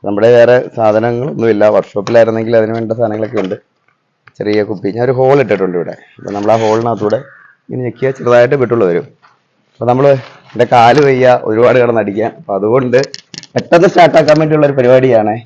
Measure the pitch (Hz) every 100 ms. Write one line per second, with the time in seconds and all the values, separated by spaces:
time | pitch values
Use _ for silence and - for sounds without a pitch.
0 | 101 101 113 120 117 123 - - 110 107
1 | 117 117 143 - 113 104 107 104 - 104
2 | 101 117 113 113 110 117 110 113 113 113
3 | 113 107 110 117 92 104 _ _ _ _
4 | _ _ _ _ 101 104 104 95 101 107
5 | 123 127 131 143 113 101 92 87 85 -
6 | _ - 98 101 104 113 110 110 117 107
7 | 104 113 - - _ _ - 123 123 -
8 | 131 135 120 120 123 143 120 117 92 85
9 | - _ _ _ _ _ _ _ 120 127
10 | 143 135 - - _ 113 120 123 117 131
11 | 139 127 127 123 - 110 120 123 120 113
12 | 104 101 113 - - 98 107 123 123 120
13 | 139 - _ - - 123 - 170 190 180
14 | 165 165 151 151 156 156 143 139 123 131
15 | 131 113 107 117